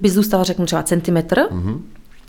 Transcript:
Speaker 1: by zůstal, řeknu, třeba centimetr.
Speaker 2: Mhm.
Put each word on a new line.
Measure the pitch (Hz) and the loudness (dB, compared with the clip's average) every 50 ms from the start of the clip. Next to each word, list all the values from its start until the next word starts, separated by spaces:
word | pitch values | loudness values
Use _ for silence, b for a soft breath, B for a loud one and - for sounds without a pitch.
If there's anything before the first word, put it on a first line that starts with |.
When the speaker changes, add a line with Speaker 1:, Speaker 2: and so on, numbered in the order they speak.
Speaker 1:
by | - 202 | 0 2
zůstal, | 180 202 208 214 202 185 180 | 2 2 2 2 2 2 2
řeknu, | 185 175 180 175 | 0 0 -2 -2
třeba | 165 175 160 147 | -2 -2 -2 -2
centimetr. | - 175 170 165 - 175 165 165 170 - 247 311 - | 0 -2 0 0 0 0 0 0 2 2 2 2 2
Speaker 2:
Mhm. | - 90 87 101 113 151 170 - - - - - - - - | 0 -4 -4 -4 -4 -6 -8 -12 -18 -20 -20 -20 -20 -20 -16